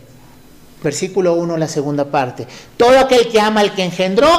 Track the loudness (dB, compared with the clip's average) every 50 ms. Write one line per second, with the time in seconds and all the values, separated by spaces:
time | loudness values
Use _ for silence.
0 | -20 -20 -20 -20 -20 -20 -20 -20 -20 -20 -20 -20 -20 -20 -16 -8 -6 -6 -4 -4
1 | -8 -4 -2 0 0 0 0 -2 -4 -4 -4 -4 -4 -4 -4 -4 -4 -2 -4 -4
2 | -4 -2 -2 -4 -4 -4 -6 -12 -14 -16 -16 -20 -20 -12 -2 2 4 4 6 4
3 | 4 4 2 2 2 2 2 0 0 2 2 0 0 0 -2 -4 -4 -4 -2 -2
4 | -2 0 0 2 4 4 2